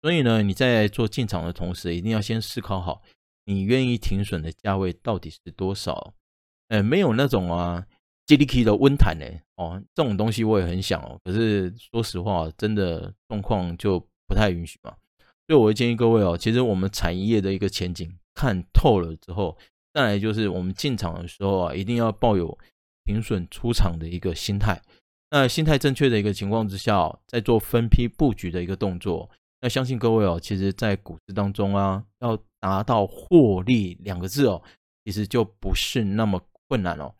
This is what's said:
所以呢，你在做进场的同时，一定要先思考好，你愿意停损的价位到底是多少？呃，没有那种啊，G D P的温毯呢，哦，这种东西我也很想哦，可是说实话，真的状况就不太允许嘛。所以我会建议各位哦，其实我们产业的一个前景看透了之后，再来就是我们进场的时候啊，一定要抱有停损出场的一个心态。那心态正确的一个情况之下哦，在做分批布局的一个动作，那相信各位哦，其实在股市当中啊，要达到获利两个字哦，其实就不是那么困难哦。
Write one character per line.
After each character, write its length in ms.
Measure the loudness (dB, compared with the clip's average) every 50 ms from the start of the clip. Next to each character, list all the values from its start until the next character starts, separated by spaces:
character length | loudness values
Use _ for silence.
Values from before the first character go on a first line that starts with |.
所 100 | 0 0
以 100 | 2 2
呢， 200 | 4 4 4 4
你 100 | 2 2
在 340 | 2 2 2 4 4 4 4
做 220 | 2 2 -2 -2 -2
进 180 | -2 -4 -4
场 180 | -2 -4 -4 -4
的 80 | -6
同 220 | -8 -6 -6 -6 -6
时， 200 | -6 -6 -6 -6
一 60 | -4
定 120 | -4 -2
要 80 | -2 -2
先 200 | -2 -2 -4 -4
思 200 | -4 -6 -8 -10
考 200 | -6 -6 -6 -6
好， 220 | -4 -6 -8 -10 _ _ _ _ _ _ _ _ _
你 160 | -4 -2 -2
愿 260 | 0 2 2 2 2 0
意 80 | -2
停 260 | -2 -2 -2 -2 0 -2
损 180 | -2 -4 -6
的 100 | -6 -8
价 240 | -12 _ _ -2 -2
位 160 | 0 -2 -2
到 260 | -4 _ _ -6 -6 -4
底 120 | -6 -12
是 80 | -18 -16 _ -20 -10
多 180 | -6 -4 -4 -4
少？ 380 | -4 -6 -6 -6 -8 -10 -16 -20 _ _ _ _ _ _ _ _ _ _ _
呃， 140 | 0 2
没 160 | 2 4 2 2
有 160 | 2 2 2
那 120 | 2 2
种 240 | 2 2 0 0 0
啊 340 | -2 -2 -2 -2 -4 -6 -8 -12 _ _ _ _ _ _ _
，G 100 | 4 4
D 80 | 6 6
P 180 | 2 2 2
的 140 | 4 4 4
温 180 | 4 4 2 6
毯 220 | 6 4 4 4 -4
呢， 80 | -10 -12 -14 -16 _ _ _
哦， 260 | -10 -10 -8 -8 -12 -14 _ _
这 100 | -2 -2
种 120 | 0 0
东 140 | 0 0 0
西 140 | 0 0 0
我 160 | 2 2 2
也 60 | 2
很 140 | 0 -2 -4
想 200 | -2 -4 -4 -4
哦， 160 | -6 -12 -16 -14 _
可 80 | -4
是 420 | -2 0 0 2 2 0 -2 -4 -6 -12 -20 _
说 120 | -6 -4
实 180 | -4 -4 -6 -6
话， 280 | -4 -2 -2 -2 -2 -4 -6
真 180 | -4 -2 0 0
的 380 | 0 0 -2 -2 -6 -8 -12 -16 _ _ _
状 120 | -8 -8
况 360 | -2 -2 -2 -2 -2 -4 -6
就 220 | -4 -2 -2 -2 -2 -4 _ _ _ _ _
不 60 | 2
太 160 | 2 4 2
允 140 | 0 -2 -6
许 140 | -10 -14 _
嘛。 120 | _ -20 -20 _ _ _ _ _ _ _ _ _ _
所 100 | 4 4
以 20 | 6
我 80 | 6
会 80 | 6 4
建 160 | 2 0 0
议 60 | 2
各 140 | 2 4 4
位 120 | 6 4
哦， 140 | 4 2 0
其 160 | 0 0 0
实 80 | 2 2
我 140 | 2 2 0
们 140 | 0 0 -2
产 260 | -2 -2 -2 -2 -2 -2
业 220 | 0 2 2 2
的 120 | 2 0
一 40 | -2 -2
个 100 | -2 -4
前 240 | -4 -4 -6 -6 -6
景 180 | -8 -10 -12 -14 -18 _ _ _
看 280 | -2 0 0 0 -2 -4 _ _
透 260 | 6 6 8 4 4
了 160 | 0 -2 -6
之 160 | -12 _ -10
后， 240 | -4 -4 -4 -4 -4 _ -20 _ _ _ _ _ _
再 80 | 0
来 160 | 2 2 2 0
就 160 | 0 0 0
是 140 | 0 0 -2
我 120 | -2 -2
们 140 | -4 -4 -6
进 200 | -4 -4 -4 -4
场 180 | -4 -4 -6 -6
的 120 | -8 -12
时 160 | -14 -10 _
候 160 | -2 -2 0 0
啊， 140 | 0 -2 -4
一 80 | -6
定 140 | -4 -2 -2
要 160 | 0 0 -2
抱 240 | -2 0 2 2 2
有 200 | 2 0 -4 -8 _ -18 _ _ _ _ _ _ _ _
停 160 | -4 -2 -2
损 240 | -2 -4 -4 -4 -4 -8
出 220 | -10 -6 -4 -2
场 260 | 2 4 2 2 2 -4
的 80 | -8
一 120 | -8 -8 -4
个 160 | -4 -4 -6
心 240 | -4 -4 -4 -2 0
态。 200 | 0 0 -2 -2 _ _ _ _ _ _ _ _ _ _
那 180 | 2 2 2 2
心 160 | 2 0 2
态 140 | 2 2 4
正 160 | 2 0 2
确 160 | 4 2 4
的 80 | 4 2
一 40 |
个 100 | 0 0
情 180 | -2 -2 -2 -2
况 180 | 0 0 -2 -4
之 80 | -6
下 180 | -4 -2 0 2
哦， 220 | 2 2 0 -2 _ _
在 140 | _ -6 -4
做 180 | 0 2 2 2
分 300 | 2 0 0 0 4 6
批 180 | 6 6 6
布 280 | 2 0 _ 2 2 2
局 160 | 0 -6 -6
的 120 | -4 -4
一 40 | -4
个 100 | -4 -4
动 220 | -4 -4 -4 -4 -4
作， 300 | -4 -4 -4 -4 -6 -12 _ _ _ _ _ _
那 60 | -6 -4
相 160 | -2 -2 -2
信 140 | -2 -4 0
各 140 | 2 2
位 140 | 4 4 2
哦， 120 | 2 0 -2
其 200 | -4 -6 -4 -2
实 120 | -2 -2 -2
在 200 | -2 -2 -2 -2
股 220 | -2 _ -14 -16 -16 _
市 80 | -10 -4
当 160 | -4 -2 -2
中 240 | -2 -2 -2 0 0
啊， 300 | 0 0 0 -2 -4 -6 _ _ _
要 180 | -4 -4 -4 -4 -8 _ _ _
达 220 | -4 -4 -2 -2
到 240 | 0 0 2 0 0
获 560 | -2 -4 -14 -4 6 6 6 8 8 4 0
利 360 | 2 2 2 2 0 -2 -6 -10
两 160 | -10 -10 -8 -8
个 100 | -8 -6
字 180 | -2 2 2
哦， 160 | 2 2 -2 _ -18 _ _ _ _ _ _ _
其 60 | -8
实 160 | -6 -6 -6
就 160 | -2 0 0
不 320 | 0 -2 _ _ -4 -2 -2
是 300 | -2 -2 -2 -2 -2 0
那 220 | 0 0 0 0
么 140 | 0 0 -2 _ _ _ _ _ _
困 140 | -4 -2
难 160 | -2 -2 -4 -6
哦。 160 | -10 -12 -14 _